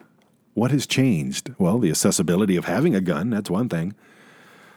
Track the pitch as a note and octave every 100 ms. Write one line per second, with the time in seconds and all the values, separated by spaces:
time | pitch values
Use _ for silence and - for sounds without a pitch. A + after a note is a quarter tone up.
0 | - _ _ _ _ - A#2 C#3 - -
1 | C3 F#2 C2+ - - - F2 A2+ G#2 D#2
2 | G#2 F#2+ E2 F2+ G#2 F2+ - F2 E3 G#2
3 | F2+ D2 G#2 G#2 G2+ F2 B2 E2 E2+ -
4 | - - - - - - -